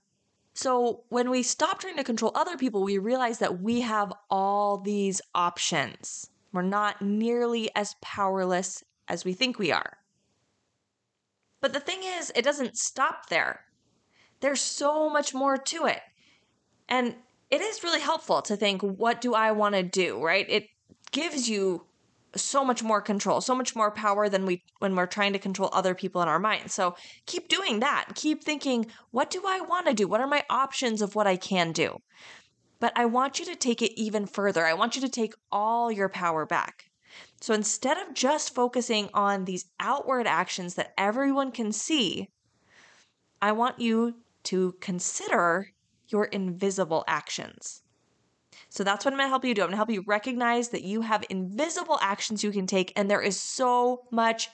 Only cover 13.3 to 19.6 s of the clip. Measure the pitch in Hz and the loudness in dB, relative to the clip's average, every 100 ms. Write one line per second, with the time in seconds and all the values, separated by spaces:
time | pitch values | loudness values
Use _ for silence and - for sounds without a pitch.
13.3 | 160 64 - _ _ _ _ _ _ _ | 0 0 -2 _ _ _ _ _ _ _
14.3 | _ 269 262 - - 285 311 302 294 285 | _ 0 0 -2 0 0 2 2 2 0
15.3 | 262 269 269 269 330 262 - - _ _ | 0 2 2 -2 -2 0 -2 -6 _ _
16.3 | _ _ _ _ _ - 254 240 233 _ | _ _ _ _ _ -2 0 0 -4 _
17.3 | _ - 285 415 427 339 330 285 320 - | _ -2 -2 0 -4 0 0 0 -2 2
18.3 | 156 - 202 208 190 202 190 233 233 247 | 0 2 0 2 2 -2 0 0 0 0
19.3 | 220 220 214 | 2 4 4